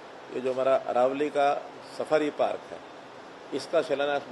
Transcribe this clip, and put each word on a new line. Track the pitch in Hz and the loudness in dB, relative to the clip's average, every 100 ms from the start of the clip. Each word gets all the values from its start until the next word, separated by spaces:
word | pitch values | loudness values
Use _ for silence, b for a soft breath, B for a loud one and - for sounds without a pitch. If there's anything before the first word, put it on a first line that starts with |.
| - - - 131 | -16 -16 -10 -4
ये | |
जो | 127 | -2
हमारा | 127 131 135 | 2 4 4
अरावली | - 120 131 139 147 | 4 4 4 4 0
का | 143 143 - - - - - | 4 4 2 -4 -14 -12 -8
सफारी | 113 156 147 | 2 2 2
पार्क | - 107 101 - | 2 0 0 -8
है, | 82 - - - - - - - | -14 -14 -16 -18 -18 -18 -18 -8
इसका | 147 - 165 | -8 0 0
शिलान्यास | - 143 143 143 139 | 2 0 2 0 2